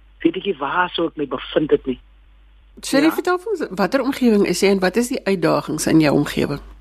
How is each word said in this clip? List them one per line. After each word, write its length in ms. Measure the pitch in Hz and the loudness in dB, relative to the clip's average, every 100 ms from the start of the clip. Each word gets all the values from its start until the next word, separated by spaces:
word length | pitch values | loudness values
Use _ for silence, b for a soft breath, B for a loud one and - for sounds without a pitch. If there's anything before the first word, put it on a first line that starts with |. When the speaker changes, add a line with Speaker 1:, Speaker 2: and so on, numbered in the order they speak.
| _ - | _ -4
Speaker 1:
weet 140 | 165 180 | -4 -2
ek 80 | 202 | -6
nie 120 | 160 | -6
waar 300 | 139 165 180 | -4 -2 -2
sou 180 | - 165 | -2 -4
ek 100 | - | -4
my 80 | 139 | -6
bevind 440 | 131 - - 151 | -8 -4 -2 0
het 140 | 143 135 | 0 0
nie. 120 | 123 - _ _ _ _ _ _ - | -8 -10 _ _ _ _ _ _ -16
Speaker 2:
Shirley, 240 | - 269 311 | -2 2 2
Speaker 1:
Ja? 60 | 311 | 0
Speaker 2:
vertel 220 | 339 359 | -2 -4
vir 120 | 453 | -4
ons, 160 | 381 - | -6 -4
watter 300 | 185 190 277 | -2 0 0
omgewing 440 | 247 269 247 208 196 | -2 0 2 4 2
is 120 | 180 | 2
jy 60 | 190 | 2
en 100 | 196 | 2
wat 180 | 185 214 | 2 0
is 100 | 240 | -2
die 140 | 254 - | -2 -2
uitdagings 640 | 196 165 147 - 156 - | 0 2 0 -2 -4 2
in 120 | 156 | 4
jou 120 | 151 | 6
omgewing? 460 | 147 147 147 143 147 - - | 4 0 -2 -4 -4 -12 -20